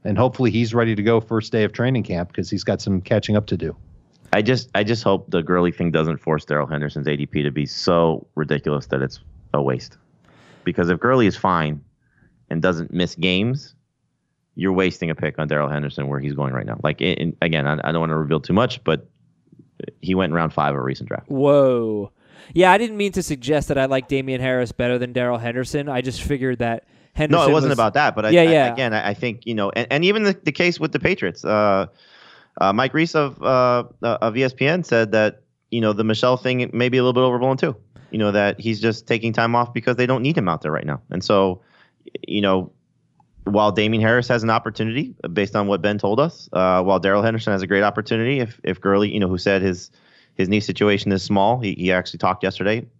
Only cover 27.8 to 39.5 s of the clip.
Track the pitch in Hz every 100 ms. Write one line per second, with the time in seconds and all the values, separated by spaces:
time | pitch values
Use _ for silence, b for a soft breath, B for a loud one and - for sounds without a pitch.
27.8 | 110 143 139 110 107 170 165 156 127 120
28.8 | 123 107 101 104 123 113 113 110 101 110
29.8 | 123 143 180 214 202 185 156 143 175 170
30.8 | 156 147 - 196 92 - 80 104 104 98
31.8 | 95 b b b b b b - 95 104
32.8 | 131 156 165 160 143 - 92 127 123 123
33.8 | 95 - 117 110 113 113 131 127 135 180
34.8 | 165 117 110 110 107 - _ _ _ 117
35.8 | 110 104 110 110 127 127 127 127 123 117
36.8 | 123 127 127 123 127 123 131 131 165 120
37.8 | _ - B 110 104 101 101 104 110 104
38.8 | 113 110 - 117 113 113 117